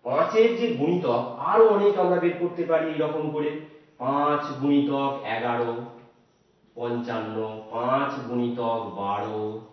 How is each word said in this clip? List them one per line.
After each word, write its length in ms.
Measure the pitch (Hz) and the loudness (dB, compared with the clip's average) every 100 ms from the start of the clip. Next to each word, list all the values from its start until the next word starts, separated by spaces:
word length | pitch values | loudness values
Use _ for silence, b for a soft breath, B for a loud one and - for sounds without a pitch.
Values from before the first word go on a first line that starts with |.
পাঁচের 560 | - - - 220 233 233 | -2 0 2 6 4 4
যে 160 | 233 | -2
গুণিতক, 600 | - 151 180 - - - - | 0 0 0 2 0 -2 -4
আরো 300 | - 220 226 | 0 6 8
অনেক 300 | 202 208 190 | 8 4 4
আমরা 220 | 180 180 | 2 4
বের 180 | 170 165 | 2 0
করতে 240 | 175 - | -4 -4
পারি 260 | 165 160 160 | 0 0 0
এরকম 400 | 143 123 151 151 | -2 -2 -2 -4
করে। 300 | 151 147 147 - - _ _ | -2 -4 -6 -12 -20 _ _
পাঁচ 600 | 127 143 147 143 143 131 | -2 0 0 0 -4 -2
গুণিতক 600 | 139 143 143 139 139 139 | 2 4 4 0 -2 -4
এগারো 520 | - 113 120 120 117 117 120 - - _ _ _ _ _ _ | -6 -4 -2 -2 -2 -4 -10 -16 -20 _ _ _ _ _ _
পঞ্চান্ন, 880 | - 120 120 117 113 107 107 110 110 - | -8 -4 -4 -4 -6 -6 -6 -6 -8 -10
পাঁচ 500 | 113 123 139 143 135 120 | -4 0 0 0 -4 -4
গুণিতক 640 | 123 120 120 117 113 107 101 | -2 0 -2 -2 -2 -4 -6
বারো 640 | 98 104 110 107 107 110 - | -4 -4 -4 -4 -6 -8 -14